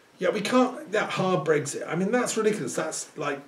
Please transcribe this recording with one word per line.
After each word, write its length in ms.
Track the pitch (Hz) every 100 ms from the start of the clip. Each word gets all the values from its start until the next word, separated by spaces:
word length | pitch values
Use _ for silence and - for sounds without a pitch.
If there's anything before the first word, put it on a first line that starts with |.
| _ -
Yeah, 120 | 180
we 100 | 208
can't, 500 | 196 254 254 - -
that 180 | 208 170
hard 360 | - 185 175 165
Brexit, 400 | 151 135 - -
I 60 |
mean, 160 | 160 196
that's 260 | 247 226 220
ridiculous. 380 | 214 - 127
That's 420 | - 160 - - -
like, 240 | 143 143